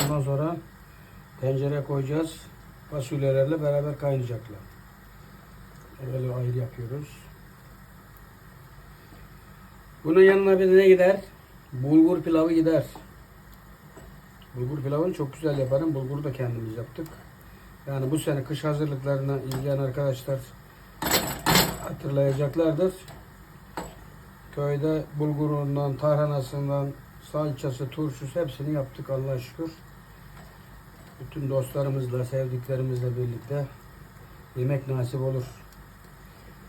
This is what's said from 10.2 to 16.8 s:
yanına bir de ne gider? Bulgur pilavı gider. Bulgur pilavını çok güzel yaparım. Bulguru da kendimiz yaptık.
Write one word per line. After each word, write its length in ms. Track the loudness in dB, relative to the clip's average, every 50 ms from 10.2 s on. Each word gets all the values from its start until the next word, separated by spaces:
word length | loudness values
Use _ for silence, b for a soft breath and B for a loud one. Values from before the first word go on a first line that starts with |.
yanına 380 | 10 10 10 8 6 6 6 6
bir 120 | 6 8
de 60 | 8
ne 100 | 10 10
gider? 340 | 10 10 10 8 6 4 4 0 -10 -18 -20 -20 -20 -20 -20 -16 -10 -6
Bulgur 500 | -4 2 6 8 8 8 8 6 2 2
pilavı 300 | 2 4 4 4 4 4
gider. 300 | 4 4 4 4 2 2 0 -8 -16 -18 -20 -20 -20 -20 -20 -20 -20 -20 -20 -20 -20 -20 -20 -20 -20 -20 -20 -20 -20 -20 -20 -20 -20 -20 -20 -20 -20 -20 -12 -8
Bulgur 280 | -6 -4 -4 -4 -4 -4
pilavını 300 | -2 0 0 0 0 0
çok 200 | -2 -4 -6 -6
güzel 240 | -4 -2 -2 0
yaparım. 380 | 0 0 2 2 2 2 0 -2
Bulguru 280 | -2 -4 -4 -4 -4 -4
da 80 | -4
kendimiz 460 | -4 -4 -4 -4 -4 -4 -6 -8 -8
yaptık. 300 | -8